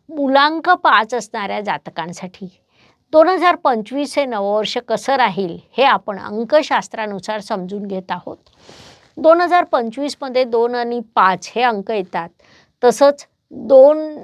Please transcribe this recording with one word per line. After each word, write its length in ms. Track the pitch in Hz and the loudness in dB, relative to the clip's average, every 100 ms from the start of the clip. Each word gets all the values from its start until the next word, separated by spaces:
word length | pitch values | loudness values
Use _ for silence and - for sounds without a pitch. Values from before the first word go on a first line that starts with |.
| - | -14
मुलांक 600 | 302 269 269 294 320 330 | -6 0 2 2 0 0
पाच 420 | 349 320 214 220 | 0 2 2 0
असणाऱ्या 480 | 247 - 220 196 202 | -4 -8 -10 -8 -6
जातकांसाठी 840 | 208 151 - - 165 175 185 - 185 _ _ _ _ _ _ | -6 -6 -8 -10 -10 -10 -14 -14 -18 _ _ _ _ _ _
दोन 140 | 311 330 | 4 4
हजार 280 | 370 349 339 | 4 2 2
पंचवीस 640 | 294 233 214 269 285 294 | 0 -2 -4 -6 -4 -4
हे 80 | 269 | -4
नववर्ष 520 | 220 202 214 208 247 | -2 -2 -2 -2 -6
कसं 360 | - 220 - 269 | -6 -6 -2 0
राहील 420 | 233 180 185 175 - | 0 0 -6 -8 -8
हे 100 | - | 0
आपण 340 | 262 202 - 190 | 2 2 -2 -12
अंकशास्त्रानुसार 1200 | - 208 226 302 285 247 - 226 214 196 190 214 | -10 -8 0 0 2 -2 -4 -8 -8 -8 -8 -8
समजून 460 | 208 214 180 208 202 | -6 -8 -8 -10 -10
घेत 260 | 190 185 | -10 -8
आहोत. 260 | 180 - - _ _ - - - - _ - | -10 -12 -18 _ _ -20 -20 -20 -20 _ 0
दोन 240 | 330 339 | 4 4
हजार 220 | 349 349 | 4 2
पंचवीसमध्ये 800 | 349 285 226 226 285 - 269 247 254 | 2 -2 -4 -6 -8 -8 -6 -2 0
दोन 300 | 226 240 247 | 0 0 -2
आणि 240 | 240 240 233 - | -4 -6 -4 2
पाच 360 | 185 185 - 220 | 2 2 -4 -2
हे 60 | |
अंक 300 | 247 208 196 | 0 0 -4
येतात, 380 | 220 185 180 170 _ _ _ _ _ | -4 -4 -8 -10 _ _ _ _ _
तसंच 420 | 247 233 285 285 - _ _ | 0 4 4 2 -6 _ _
दोन 500 | - 226 262 277 311 311 302 | -10 4 8 8 6 -2 -12